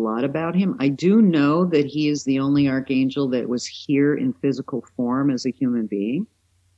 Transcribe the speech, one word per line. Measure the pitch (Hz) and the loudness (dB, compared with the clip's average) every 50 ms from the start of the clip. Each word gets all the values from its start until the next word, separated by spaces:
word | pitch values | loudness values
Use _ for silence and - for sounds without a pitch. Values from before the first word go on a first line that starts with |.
| 113 110 | -2 -2
lot | 110 113 127 | -2 -2 -2
about | 143 139 156 160 165 175 | -2 -2 -4 -4 -2 0
him? | 180 196 190 135 127 | 0 0 0 -2 -2
I | 127 143 | -2 -2
do | 143 131 - 180 202 226 226 | -2 0 2 2 4 6 6
know | 196 165 151 143 143 151 165 180 | 4 4 4 4 2 2 2 2
that | 180 165 151 147 | 2 2 2 0
he | 135 127 151 151 147 | 0 -2 -2 0 0
is | 147 143 - | 0 -2 0
the | 135 135 135 | 0 0 0
only | 135 139 143 143 143 139 | 2 2 2 2 2 2
archangel | 131 135 131 - 139 131 131 135 131 143 143 131 | 2 0 -2 0 0 0 0 0 0 -2 -2 -2
that | 123 123 110 101 | -2 -2 -2 -2
was | 120 120 - | -4 -4 -6
here | - - - - - 143 139 143 143 147 | -8 -12 -10 -4 0 2 2 4 2 2
in | - - 131 120 | 0 -2 -2 -4
physical | - - 143 135 120 135 - - 123 - - _ | -2 -2 -2 -2 -2 -4 -8 -8 -8 -8 -8 _
form | - 123 120 123 131 139 143 | -4 -4 -2 0 0 0 0
as | 131 120 - | 0 -2 -2
a | 127 | -4
human | 123 - 139 127 120 120 110 | -4 -2 -2 -2 0 -2 -2
being. | 107 104 101 98 107 123 156 214 - _ _ _ _ _ _ _ _ _ | -2 -4 -4 -2 -2 -2 -4 -6 -8 _ _ _ _ _ _ _ _ _